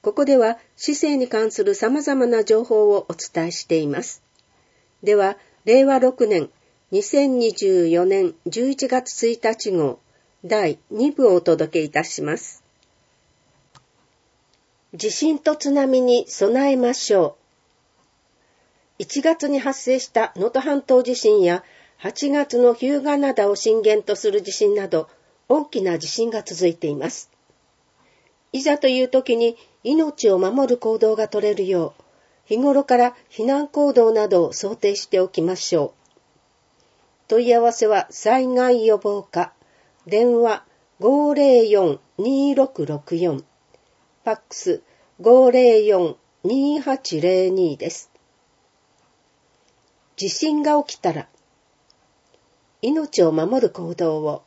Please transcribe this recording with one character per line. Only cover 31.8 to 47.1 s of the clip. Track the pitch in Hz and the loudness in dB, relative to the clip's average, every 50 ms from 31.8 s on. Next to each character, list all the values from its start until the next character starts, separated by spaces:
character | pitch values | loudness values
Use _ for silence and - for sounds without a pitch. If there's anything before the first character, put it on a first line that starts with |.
| 160 - _ _ | -2 -4 _ _
う、 | _ _ _ _ _ _ _ _ _ | _ _ _ _ _ _ _ _ _
日 | _ 214 226 | _ -4 0
頃 | 262 285 277 277 277 | 0 2 2 0 2
か | - 254 240 | 2 2 2
ら | 240 247 240 _ _ _ | 2 2 -2 _ _ _
避 | - - 220 | -10 -6 -2
難 | 247 277 285 294 | -2 -2 -2 -4
行 | 285 - 294 294 285 269 | -4 -2 0 0 2 4
動 | 247 233 226 | 4 4 4
な | 226 220 214 - | 2 0 0 2
ど | 202 175 165 | 2 2 0
を | - | 0
想 | - - - 196 226 | -4 -8 -8 -8 -6
定 | - - 202 202 | -2 -2 -2 -2
し | 202 - | -2 -6
て | _ - 190 | _ 0 0
お | 185 185 | 0 0
き | - - | -2 -4
ま | 160 175 185 | -4 -4 -4
し | 180 - - 180 | -6 -6 -4 -2
ょ | 160 143 127 _ | -2 -2 -4 _
う。 | _ _ _ _ _ _ _ _ _ _ _ _ _ _ _ _ _ _ _ _ _ _ _ _ _ _ - | _ _ _ _ _ _ _ _ _ _ _ _ _ _ _ _ _ _ _ _ _ _ _ _ _ _ 0
問 | 226 226 240 247 | 0 0 4 4
い | 233 | 4
合 | 233 | 4
わ | 233 233 | 4 2
せ | 226 - 233 | 0 0 0
は | 214 214 190 - - | 2 2 0 -2 -4
災 | - - - 214 240 262 262 254 | -14 -4 0 0 2 2 0 0
害 | 254 247 254 254 247 233 220 | 0 0 2 2 2 2 4
予 | 226 214 202 | 2 2 2
防 | 190 202 202 202 | 0 -4 -6 -6
課、 | 190 _ - 170 180 - _ _ _ _ _ _ _ _ _ _ _ | -10 _ -6 -6 -6 -6 _ _ _ _ _ _ _ _ _ _ _
電 | 165 208 214 240 247 240 233 | -4 0 2 2 2 2 2
話 | 233 226 208 - _ _ _ _ _ _ _ _ | 2 0 0 -4 _ _ _ _ _ _ _ _
五 | 185 233 277 294 294 294 | 0 2 2 2 0 0
零 | 294 285 285 277 254 240 226 | 2 2 4 6 6 6 6
四 | 214 208 202 185 165 139 - _ _ _ - | 4 4 2 2 0 -2 -4 _ _ _ -6
二 | 196 247 269 269 277 285 277 | -4 -2 0 0 0 0 2
六 | 277 269 269 - - 151 | 0 0 0 -2 -8 -8
六 | 139 151 147 _ - 170 | -8 -8 -10 _ -8 -4
四、 | 165 180 170 147 135 | -2 -2 -2 -2 -4
フ | - _ _ _ _ _ _ _ _ _ _ _ _ _ _ _ _ | -10 _ _ _ _ _ _ _ _ _ _ _ _ _ _ _ _
ァ | 226 220 | -6 -6
ッ | |
ク | - _ _ - | -6 _ _ -20
ス | - - 185 165 - _ _ _ _ _ _ _ _ | -8 -4 -4 -4 -4 _ _ _ _ _ _ _ _
五 | 175 226 247 262 262 247 | 4 6 8 8 8 6
零 | 240 254 254 240 226 214 | 6 6 6 6 6 6
四 | 208 214 202 185 175 156 - _ _ _ _ _ - | 4 4 2 2 0 -2 -4 _ _ _ _ _ -6
二 | 180 240 269 269 285 294 302 | -4 -2 0 0 -2 -2 -4
八 | 277 294 269 269 - - | -4 -4 -6 -6 -6 -8